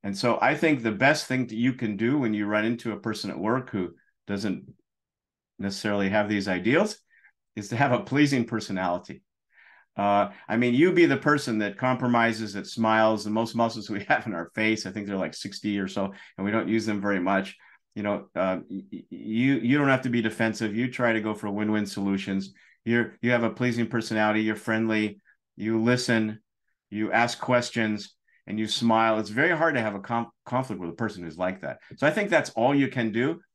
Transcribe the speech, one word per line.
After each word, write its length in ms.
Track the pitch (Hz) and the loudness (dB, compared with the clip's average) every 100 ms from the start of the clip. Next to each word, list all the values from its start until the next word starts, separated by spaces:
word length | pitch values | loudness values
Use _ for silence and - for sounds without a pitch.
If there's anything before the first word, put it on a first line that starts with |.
And 140 | 101 98 | -8 -2
so 220 | 120 113 | 0 2
I 160 | 120 151 | 2 4
think 260 | 160 139 | 2 2
the 80 | 113 | 0
best 360 | 98 - 151 - | 2 4 2 0
thing 200 | 127 123 | -2 -2
that 100 | 110 | 0
you 180 | 123 | 0
can 220 | 131 113 98 | 0 -4 0
do 220 | 113 147 | 0 2
when 160 | 120 | 0
you 120 | 107 104 | 0 0
run 180 | 107 | 2
into 280 | 110 117 120 | 0 -2 -4
a 60 | 101 | -6
person 300 | 113 107 101 | -6 -6 -8
at 80 | 80 | -4
work 320 | 101 127 127 | 0 0 -2
who 240 | 104 87 - _ _ - | -4 -4 -8 _ _ -8
doesn't 380 | 101 107 - - - _ _ _ _ _ _ _ - | -4 -4 -6 -10 -20 _ _ _ _ _ _ _ -8
necessarily 480 | 101 98 107 101 98 | -6 -4 -2 0 2
have 200 | 107 104 | 2 2
these 200 | 104 98 | -2 0
ideals, 500 | 90 95 151 214 - _ _ _ _ _ | -2 2 2 0 -4 _ _ _ _ _
is 140 | - 101 | -14 -8
to 80 | 113 | 0
have 160 | 139 | 2
a 80 | 123 | 2
pleasing 440 | - 139 147 135 117 | 0 2 4 2 0
personality. 760 | 110 - 95 92 90 - - _ _ _ _ - - _ - | -4 -4 -4 -2 -4 -6 -18 _ _ _ _ -20 -20 _ -2
Uh, 340 | 101 101 98 - - | 2 2 2 -4 -4
I 80 | 110 | 0
mean, 180 | 123 | 2
you 180 | 123 180 | 6 6
be 140 | 170 160 | 6 6
the 100 | 135 | 4
person 420 | 151 147 131 107 | 2 2 2 0
that 180 | 104 101 | -2 0
compromises, 760 | 127 127 127 120 117 110 107 | 0 2 2 4 4 0 -6
that 120 | 101 - | -8 -8
smiles, 580 | - 110 110 110 110 | -2 2 6 6 4
the 60 | 107 | -2
most 240 | 107 113 | -2 -2
muscles 360 | 113 117 110 98 | 0 -2 -2 -8
we 140 | 101 | -8
<laughs> 40 | 98 | 0
have 180 | 135 113 | -2 0
in 80 | |
our 160 | 87 85 | -8 -8
face. 320 | - 110 110 95 | -2 0 0 -4
I 60 | |
think 140 | 104 101 | -8 -6
they're, 100 | 98 | -4
like, 180 | 82 | -4
sixty 440 | - 101 - 107 101 | -6 -12 -6 -4 -2
or 100 | 95 | -2
so, 240 | - 98 - - - | -4 -4 -6 -20 -8
and 80 | |
we 80 | 98 | -2
don't 160 | 110 92 | -2 0
use 180 | 113 107 | 0 0
them 140 | 104 | -2
very 200 | 101 98 | 0 0
much. 360 | 87 98 98 - - _ _ | 2 0 -2 -12 -20 _ _
You 100 | - | -8
know, 220 | 104 98 - | -4 -4 -6
uh, 260 | - 92 92 - | -2 -2 -2 -6
y-, 140 | 95 - | -14 -12
y-, 140 | 95 - | -16 -16
you, 440 | 90 - 110 131 139 | -14 -4 0 2 2
you 220 | 120 147 | 2 2
don't 100 | 139 | 4
have 140 | 131 | 2
to 60 | 123 | 0
be 140 | 120 | 0
defensive. 520 | 110 - 113 104 110 | -2 0 -2 0 -4
You 160 | 107 127 | -2 -4
try 220 | 127 120 | 0 0
to 80 | 110 | 2
go 140 | 107 | -2
for 160 | 104 104 | -4 -4
win-win 360 | 101 107 107 101 | -2 0 0 -2
solutions. 680 | - 98 98 98 95 98 - _ _ | -4 -2 -2 -2 -4 -6 -16 _ _
You're, 300 | 113 120 113 - | 0 0 0 -2
you 120 | 120 | 0
have 100 | 120 | 2
a 80 | 113 | 0
pleasing 380 | - 123 117 110 | 0 -2 0 -2
personality. 540 | 120 110 110 107 107 | -2 -2 2 2 2
You're 140 | 110 107 | 0 -2
friendly. 640 | - 110 113 107 107 101 _ _ _ - | -2 0 0 0 -2 -6 _ _ _ -8
You 260 | 107 113 | -2 0
listen. 580 | 117 123 123 113 110 110 _ _ _ _ _ | 2 2 2 0 0 -6 _ _ _ _ _
You 240 | 104 107 | -4 0
ask 260 | 104 120 - | 2 2 -2
questions, 760 | - 123 120 120 110 104 - _ _ _ - | 0 0 2 -2 -2 -2 -8 _ _ _ -8
and 120 | 104 | -6
you 100 | 107 | -4
smile. 500 | - 117 113 113 110 | 0 4 4 4 2
It's 100 | 101 | -2
very 280 | 107 160 165 | 0 2 2
hard 180 | 165 | 2
to 80 | 139 | 2
have 140 | 110 98 | -2 -6
a 40 | |
conf-, 280 | 98 117 117 _ - | -4 -4 -4 _ -4
conflict 340 | 123 131 95 | -4 -2 -6
with 100 | 85 | -8
a 40 | |
person 300 | 85 117 92 | -4 -6 -6
who's 120 | 85 80 | -12 -4
like 240 | 92 95 | -4 -4
that. 180 | 73 - - - | -10 -10 -16 -2
So 80 | 143 | 0
I 40 | |
think 200 | - 202 | 0 0
that's 200 | 165 - | 0 0
all 240 | - 123 | 0 2
you 140 | 143 135 | 4 2
can 240 | 131 113 | 0 -2
do. 280 | 107 135 170 _ | 0 -2 -2 _